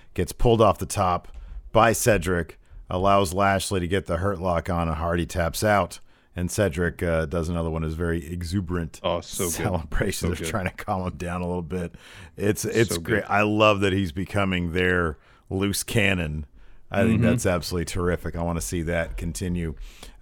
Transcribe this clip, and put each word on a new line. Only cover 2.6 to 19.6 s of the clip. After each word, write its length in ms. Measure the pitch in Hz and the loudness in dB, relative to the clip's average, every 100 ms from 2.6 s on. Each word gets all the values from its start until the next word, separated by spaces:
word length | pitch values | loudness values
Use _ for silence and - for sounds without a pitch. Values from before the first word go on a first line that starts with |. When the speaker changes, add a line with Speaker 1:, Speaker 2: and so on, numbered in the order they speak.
| - - - | -20 -20 -6
Speaker 1:
allows 420 | 90 95 101 95 | 0 4 4 4
Lashley 460 | 90 98 98 - 95 | 2 2 2 0 -2
to 80 | 87 | 0
get 200 | 95 - | -2 0
the 100 | 85 | -2
Hurt 240 | 98 90 | -2 -2
Lock 280 | 92 85 80 | 0 -2 0
on, 200 | 87 82 | -2 0
and 80 | 78 | -2
Hardy 280 | 85 85 80 | 0 0 0
taps 360 | 90 82 - | 0 -2 0
out. 380 | 107 101 90 - - _ _ | 2 2 2 -4 -20 _ _
And 160 | - 90 | -6 -4
Cedric, 540 | - 101 82 87 - | 0 0 2 -2 0
uh, 220 | 87 80 80 | 0 0 0
does 220 | 87 82 | -2 -2
another 220 | 85 82 | -2 -2
one 140 | 80 | -2
of 40 | 80 | -4
his 60 | 78 | -2
very 300 | 85 85 76 | -2 -2 -4
exuberant 720 | 87 82 98 85 87 80 - | -8 -4 -4 -2 -4 -6 -4
Speaker 2:
Oh, 160 | 90 87 | -4 -4
so 240 | - - | -6 -4
good. 80 | 92 | -4
Speaker 1:
celebrations. 640 | 80 85 90 76 - 104 - | -2 -2 -2 -2 -2 0 -2
Speaker 2:
So 80 | - | -4
Speaker 1:
They're 100 | 87 | -4
Speaker 2:
good. 80 | 82 | -4
Speaker 1:
trying 160 | 107 | -4
to 80 | 90 | -6
calm 300 | - - 98 90 | -10 -6 -4 -4
him 100 | 76 | -6
down 240 | 87 90 | -6 -4
a 60 | 87 | -4
little 160 | 90 | -4
bit. 320 | 80 90 87 - - - - - | -4 -6 -6 -10 -20 -20 -20 -2
It's, 280 | 101 104 | 0 0
it's 320 | 104 110 113 87 | 0 2 2 0
Speaker 2:
So 40 | |
Speaker 1:
great. 220 | 82 107 | -2 -2
Speaker 2:
good. 80 | - | 2
Speaker 1:
I 120 | 101 | 2
love 360 | 107 107 107 101 | 4 6 6 6
that 120 | 101 | 2
he's 180 | 95 92 | 2 0
becoming 640 | 73 90 104 98 90 87 | -4 -4 0 0 0 0
their 460 | 87 90 90 85 76 _ - _ | 0 2 2 0 -4 _ -20 _
loose 360 | 95 101 95 | -2 0 -2
cannon. 600 | - 110 98 92 78 76 71 - - - - | -2 2 2 2 -2 -4 -8 -16 -20 -20 -6
I 120 | 98 | 0
think 120 | 113 110 | 2 4
Speaker 2:
Mm-hmm. 20 | 117 | 2
Speaker 1:
that's 160 | 120 107 | 2 0
absolutely 400 | 87 - 90 82 | 0 -2 -4 -4
terrific. 500 | - 87 85 82 82 | -2 0 -2 -4 -4
I 60 | |
wanna 180 | 85 82 | -4 -4
see 220 | - 90 | -4 -4
that 340 | 80 85 82 - | -2 -2 -4 -6
continue. 580 | 90 80 95 87 | -6 -4 -4 -2